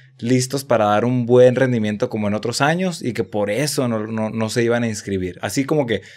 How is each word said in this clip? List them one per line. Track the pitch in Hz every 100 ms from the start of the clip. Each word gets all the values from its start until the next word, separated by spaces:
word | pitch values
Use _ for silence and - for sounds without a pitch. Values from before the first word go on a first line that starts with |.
| - -
listos | 117 127 127 139
para | 139 113 104
dar | 104
un | 120 127 117
buen | 123 127
rendimiento | 120 127 120 107 104 -
como | 110 104
en |
otros | 104 113 117
años | 143 175 185 160
y | 123
que | 101
por | - 104 101
eso | 110 147 147 120
no, | 113 110
no, | 110 107
no | 113 110
se | 123
iban | 117 117
a | 117
inscribir. | 107 101 98 90 -
Así | 107 139
como | 135 151 117
que, | 98 -